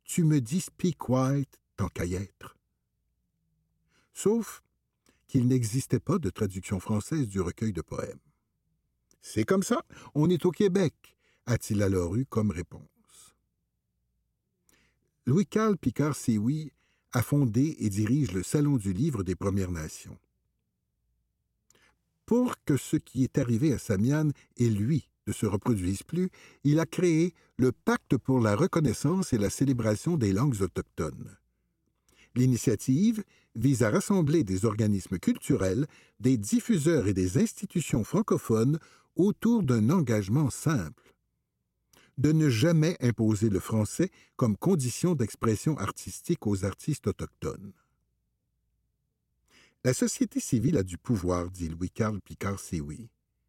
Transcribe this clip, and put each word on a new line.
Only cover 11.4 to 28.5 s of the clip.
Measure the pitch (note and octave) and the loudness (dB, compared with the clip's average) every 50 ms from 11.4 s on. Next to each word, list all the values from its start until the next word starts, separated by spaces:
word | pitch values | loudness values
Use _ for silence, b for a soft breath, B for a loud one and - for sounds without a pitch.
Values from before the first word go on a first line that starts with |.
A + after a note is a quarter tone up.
| _ | _
a-t-il | - A#2 - - - A2+ G2+ G#2 | -2 -2 -2 0 -2 0 0 2
alors | F#2+ G2 F#2 F2 E2+ F#2+ | 2 2 0 0 0 -2
eu | A#2+ C3+ | -2 -4
comme | - - - G#2+ G#2 | -2 -2 0 0 0
réponse. | - - E2+ - - - - - _ _ _ _ - - - - _ _ _ _ _ _ _ _ _ _ _ _ _ _ _ _ _ _ _ _ _ _ _ _ _ _ _ _ _ _ _ _ _ _ _ _ _ _ _ | -2 -4 -8 -10 -14 -20 -20 -20 _ _ _ _ -20 -20 -20 -20 _ _ _ _ _ _ _ _ _ _ _ _ _ _ _ _ _ _ _ _ _ _ _ _ _ _ _ _ _ _ _ _ _ _ _ _ _ _ _
Louis-Carl | A#2+ C3 F#3+ G#3 - - G#3+ A3 A3 G3+ | 0 2 2 2 0 0 0 2 2 0
Picard-Sioui | - - C3 - - C#3+ D3+ C3+ - - - A2+ G#2 G#2 A#2+ D3 D#3 D#3 C3+ - _ _ _ _ _ _ _ - | 0 -2 -4 -2 0 0 -2 -2 -2 -2 0 0 0 0 0 -2 -4 -6 -10 -14 _ _ _ _ _ _ _ -2
a | A#2+ A2+ | -2 0
fondé | - D3 D3 C#3 A#2+ G2+ A#2+ C#3 - - - | 0 2 2 2 2 2 0 0 0 -2 -2
et | - G#2+ | -4 -2
dirige | G2 G#2 G#2+ G2+ B2 D3+ C#3 G2 F2 | 0 0 0 2 2 0 0 0 -2
le | F#2+ F2+ | -4 -4
Salon | - - D3+ D3 D3 C#3+ | -2 0 0 2 2 0
du | B2 F#2+ G2 F2+ | 0 0 -2 -2
Livre | F#2 C#3 E3+ C3 G2+ F2+ | -2 -2 -2 -2 -4 -4
des | F2+ F#2 | -4 -4
Premières | - G2 G2+ F#2+ G2 F#2+ F2+ | -2 -2 -2 -2 -2 -2 -4
Nations. | F2 E2 D#2+ D#2 - - - - - - _ _ _ _ _ _ _ _ _ _ _ _ _ _ _ _ _ _ _ _ _ _ _ _ _ _ _ _ _ b b b b b b b _ _ _ _ _ | -4 -6 -8 -10 -12 -14 -18 -18 -20 -20 _ _ _ _ _ _ _ _ _ _ _ _ _ _ _ _ _ _ _ _ _ _ _ _ _ _ _ _ _ b b b b b b b _ _ _ _ _
Pour | - A3 B3 B3 A#3+ - - _ | 0 2 2 2 0 -2 -6 _
que | - D3 | -2 -2
ce | B2 - - - | -2 0 -2 -2
qui | D3+ - - - C3 C3 | -2 -2 -4 -2 -2 -2
est | - - D3+ | 0 2 0
arrivé | C3 A#2+ A#2 G#2+ C#3+ D#3+ A#2+ | 0 2 0 2 2 0 0
à | F#2+ | -2
Samian | - - G#2+ F#2 G#2+ B2+ D3 D#3 D#3 D3+ C#3 b b b b | -2 -2 0 2 2 2 2 2 2 0 -2 b b b b
et | - B2 A#2 | 0 0 2
lui | A2 G2 G#2 B2+ E3 B2+ - _ _ _ _ | 2 0 0 0 0 -2 -2 _ _ _ _
ne | - F#2 | -8 -6
se | - - | -2 -2
reproduise | G#2 F#2+ G#2 - B2+ A#2+ G2 F2+ F2+ G2 - - | -2 -2 -2 0 0 0 0 0 -2 -4 -6 -6
plus, | - - F3 F#3 F#3 B B B B B B - | -6 -4 -2 -2 -4 B B B B B B 0
il | C#3+ D3 D#3+ | 2 2 2
a | E3 | 2
créé | - - - F3+ F3 D#3+ D#3 E3+ F3 b b b b b | 0 -2 0 2 2 4 4 2 0 b b b b b
le | - C3 B2+ A#2+ | 0 2 2 2
Pacte | - _ - A#3 - - _ - | 0 _ -2 -2 -2 0 _ -2
pour | A#2 - - C3 B2+ | -2 0 0 2 2
la | A2+ G#2+ | 4 4